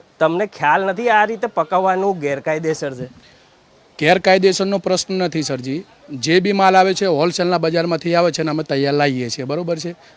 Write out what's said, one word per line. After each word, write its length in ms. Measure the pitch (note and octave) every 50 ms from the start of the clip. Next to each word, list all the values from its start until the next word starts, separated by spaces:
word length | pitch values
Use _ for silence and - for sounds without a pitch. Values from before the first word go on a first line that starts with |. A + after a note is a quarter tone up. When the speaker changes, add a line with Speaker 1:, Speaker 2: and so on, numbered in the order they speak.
| - _ _ _
Speaker 1:
તમને 280 | D#3+ D#3 E3 F3 G#3+
ખ્યાલ 360 | G#3 - - D3 D3 D#3 F#3 F#3+
નથી 260 | G3 F#3 F3+ A#3+ A#3+
આ 160 | A3+ G#3+ G#3+
રીતે 220 | G#3 A3+ G3+ A#3+
પકવવાનું 720 | A3+ - F3+ D#3+ - F#3 F3+ F#3+ F#3+ F#3 F#3 F#3+ G3+ F#3+ F3
ગેરકાયદેસર 760 | C#3+ C#3+ C#3 C3+ C3 D#3+ D#3 D#3+ E3 D#3 D#3+ - D#3 C#3+ C3
છે? 140 | B2 B2+ B2+ - - - - - _ _ _ _ _ _ _ _ _ _ _ _ -
Speaker 2:
ગેરકાયદેસરનો 800 | D3+ D3+ F3+ F#3 - G3 F#3 F#3+ F#3+ G3 F#3 - G3 G3 G3+ F#3+
પ્રશ્ન 360 | - F#3 F#3 F3+ - - F#3+
નથી, 280 | F#3 F3+ E3+ - D#3+ D3
સરજી. 420 | - C#3 B2+ B2 C3+ C3+ E3+ G3+ - - _ - -
જે 300 | D3 B2+ A#2 D3+ E3+ F#3
બી 120 | F3+ G3+ G3+
માલ 240 | G3 G3 F#3+ F#3
આવે 180 | F#3+ F#3 F#3+ F#3
છે, 120 | - G3+
હોલસેલના 520 | F#3+ E3 C#3 D#3+ F3+ E3+ - F3 F3+ F3+ E3+
બજારમાંથી 560 | E3 E3 E3 E3+ E3 F3 E3+ D#3 - E3+ E3+
આવે 180 | E3+ F3 E3+ E3
છે 100 | - D#3+
અને 80 | D#3+
અમે 120 | D3 D#3 D#3
તૈયાર 320 | - D3 C#3 C#3 C#3 C#3+
લાવીએ 360 | D3 D3 C#3+ C3 B2+ B2 A#2
છીએ, 140 | - - B2+
બરોબર 340 | C3 C#3+ E3+ F3+ E3+ E3+ D#3+
છે? 160 | D#3+ E3+ F3 - - - -